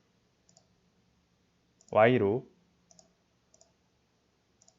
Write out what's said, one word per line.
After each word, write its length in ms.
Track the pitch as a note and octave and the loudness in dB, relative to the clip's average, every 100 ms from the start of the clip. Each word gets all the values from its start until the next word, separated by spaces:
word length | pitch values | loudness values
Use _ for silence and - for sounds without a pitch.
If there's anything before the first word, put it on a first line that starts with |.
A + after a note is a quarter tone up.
| _ _ _ _ _ _ _ _ _ _ _ _ _ _ _ _ _ _ - | _ _ _ _ _ _ _ _ _ _ _ _ _ _ _ _ _ _ -4
Y로 560 | G2+ A#2 B2 G2+ B2 - _ _ _ _ - _ _ _ _ _ _ _ _ _ _ _ _ _ _ _ _ _ | 0 2 2 -2 -4 -10 _ _ _ _ -20 _ _ _ _ _ _ _ _ _ _ _ _ _ _ _ _ _